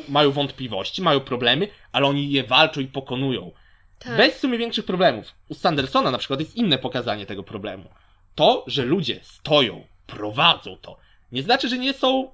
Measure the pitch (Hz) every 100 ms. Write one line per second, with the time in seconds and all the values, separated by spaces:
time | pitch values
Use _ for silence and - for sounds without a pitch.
0 | 151 139 147 139 143 - 127 98 101 -
1 | 180 139 131 120 120 135 208 - - 123
2 | 139 143 143 139 113 131 156 151 131 135
3 | - 127 135 113 175 - - _ _ -
4 | 247 226 269 - 277 233 233 220 214 185
5 | 175 113 - - - 147 185 147 131 262
6 | 170 123 - 139 156 233 220 135 - 131
7 | 117 104 98 101 92 107 101 95 87 _
8 | _ _ _ - 165 254 - 123 123 190
9 | 123 92 - - - 151 117 85 - _
10 | - - 107 113 170 - 101 92 - -
11 | _ _ - 123 156 269 262 247 262 262
12 | 262 262 262